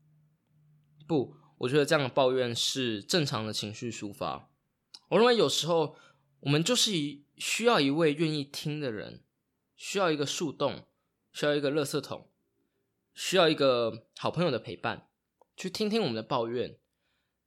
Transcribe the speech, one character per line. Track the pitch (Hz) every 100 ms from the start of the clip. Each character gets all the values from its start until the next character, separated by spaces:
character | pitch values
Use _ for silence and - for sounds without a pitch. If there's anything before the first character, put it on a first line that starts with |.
| _ _ _ _ _ _ _ _ _ _ -
不， | 156 113 - _ -
我 | 127
觉 | 147
得 | 139
这 | 156
样 |
的 | 131
抱 | 147 131
怨 | 131 123 117
是 | - 135 123 107
正 | - 185 143
常 | 113 110
的 |
情 | 104 107
绪 | 107 120
抒 | 110 104
发。 | 98 82 67 - _ _ _ _ - -
我 | 180
认 | 240
为 | 233
有 | 147
时 | - 151
候 | 165 147 - - _ _ _
我 | 139
们 | 147
就 | 170 247
是 | - 180
一， | 147 143 _ -
需 | - - 233
要 | 214
一 | 139
位 | 147 160
愿 | 147 165
意 | 156
听 | 143 - 151 151
的 | 139
人， | 104 58 57 _ _ _ _ _ _
需 | - 196
要 | 180
一 | 151
个 | 139
树 | - 165
洞， | - 139 113 - _ _ _ _
需 | - 147
要 |
一 | 147
个 | 143
垃 | 151
圾 | 143 147
桶， | - - - _ _ _ _ _ _ _ _
需 | - - 185
要 | 160
一 |
个 | 147 139 123 113 113 _ -
好 | 117
朋 | 147 175
友 |
的 | 117
陪 | - 87
伴， | 120 98 _ _ _ _ _ -
去 | 185
听 | 185 214
听 | 226
我 | 170
们 | 110
的 |
抱 | 113 139 113
怨。 | 123 95 - _ _ _ _ _ _